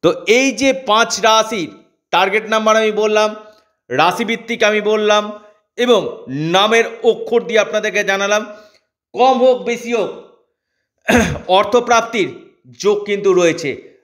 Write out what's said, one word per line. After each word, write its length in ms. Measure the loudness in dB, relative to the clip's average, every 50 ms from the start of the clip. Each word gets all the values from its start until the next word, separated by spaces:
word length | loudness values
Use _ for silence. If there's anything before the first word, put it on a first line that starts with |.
| 2
তো 60 | 0 0 0 0 2
এই 200 | 2 4 4 0
যে 180 | -2 0 0 0 0
পাঁচ 380 | 0 -2 0 0 0 2 0 -2 -2
রাশির 480 | 2 2 2 2 2 -2 -4 -6 -8 -8 -12 -18 _ _ _ _ _ _ 0
টার্গেট 320 | 0 0 0 0 -4 -4 -2
নাম্বার 260 | -4 0 2 2 2
আমি 160 | 2 2 0
বললাম, 380 | -2 0 -2 0 0 0 0 0 -2 -8 -18 -20 _ _ _ _ _ _ _ _
রাশিভিত্তিক 720 | 0 2 2 2 2 -2 -4 -4 -4 -6 -6 -8 -4 0 0
আমি 180 | 0 0 0
বললাম 420 | 0 0 0 0 2 2 2 0 0 -4 -10 -16 -18 -20 _ _ _ _ _ -4
এবং 240 | 2 2 2 2 2 -2 -8 -12 -14 -10 -8 -6 -4 0
নামের 340 | 2 2 2 2 2 2 0 0 -4 -2 0
অক্ষর 380 | 0 0 0 -2 -2 -2 -2
দিয়ে 220 | -2 0 0 0 0
আপনাদেরকে 360 | 0 -2 -4 -4 -2 -2 -2 -2
জানালাম, 400 | -2 -2 -2 0 0 -2 -2 -2 -6 -16 -20 -20 -20 _ _ _ _ _ _ _ _ _
কম 220 | 0 2 2 4 4
হোক 200 | 4 2 2 2 0
বেশি 280 | -6 -6 -6 -4 -4 -4
হোক 180 | -2 -4 -4 -6 -12 -18 -20 _ _ _ _ _ _ _ _ _ _ _ _ _ _ _ 0
<clears throat> 520 | 2 2 2 2 -2 -8 -4 0 2 2
অর্থপ্রাপ্তির 680 | 2 4 2 0 2 4 2 2 2 0 -2 -2 -2 -2 -4 -14 -20 -20 _ _ _ -20 -20 _
যোগ 180 | 0 0 0 0 -2
কিন্তু 240 | -4 -4 -2 2 2 2
রয়েছে। 360 | 4 4 2 2 0 -6 -8 -8 -8 -12 -20 _ _